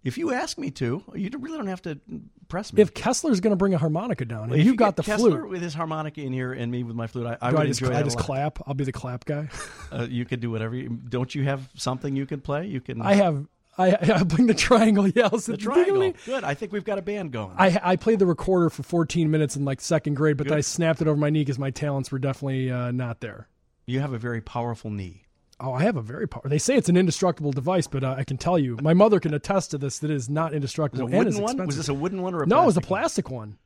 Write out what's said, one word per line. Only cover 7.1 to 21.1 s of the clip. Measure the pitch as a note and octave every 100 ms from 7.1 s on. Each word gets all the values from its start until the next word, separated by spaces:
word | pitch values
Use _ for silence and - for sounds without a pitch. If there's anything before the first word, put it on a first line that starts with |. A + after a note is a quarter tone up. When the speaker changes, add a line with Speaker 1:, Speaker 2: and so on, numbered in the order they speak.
| B2+ A#2+
Speaker 1:
I, | A#2
I | B2
Speaker 2:
Do | D#3
Speaker 1:
would |
Speaker 2:
I | D3+
just, | A#2+
Speaker 1:
enjoy | B2+
Speaker 2:
I | B2
Speaker 1:
that |
Speaker 2:
just | C#3+ A#2+
Speaker 1:
a |
lot. |
Speaker 2:
clap? | - C3+ D3 - -
I'll |
be | C#3
the | C3
clap | - B2+ B2 -
guy. | D3 D3+
<laughs> | - - - -
Speaker 1:
Uh, | C3+ A#2+
you | A#2+
could | B2 B2+
do | A#2
whatever. | A2 A2 B2
You, | C3
don't | A#2 B2+ B2 B2+
you | D3
have | C3+ C#3 C3+
something | - - C3 C#3+ C3+
you |
can | C#3 C#3+
play? | - C#3+
You | F#3 C#3
can. | - A#2+
Speaker 2:
I | F3
have. | G3+ F#3+ D3 D3 _ _ -
I, | F#3
<laughs> | G3 E3+
I | G3
bring | F3+ D#3+ A#3+
the |
triangle | G3 - A#3 A3 G3+ G3
yells. | A#3 A3 G#3+ -
Speaker 1:
The |
Speaker 2:
It's | A3
Speaker 1:
triangle. | G#3+ D4 F4+ G4
Speaker 2:
giggly. | F#4+ -
Speaker 1:
Good. | - C4
I | F3
think | C#3+ G#3
we've | G3+
got | G#3 G3
a |
band | F#3+ G#3 E3+
going. | B2 G2+ F#2
Speaker 2:
I, | F#3+ F3+
I | F3 F#3
played | - A3
the | F#3
recorder | E3 - F#3 E3+
for | -
fourteen | C#3 F3 E3 F3 D#3+
minutes | D#3 D3 C#3
in, | C#3+
like, | C3+
second | - D#3+ D3+
grade, | C#3 D#3 C#3+
but |
Speaker 1:
Good. | C#3+
Speaker 2:
then | D3+
I |
snapped | C#3+ - E3 D#3+
it |
over | D#3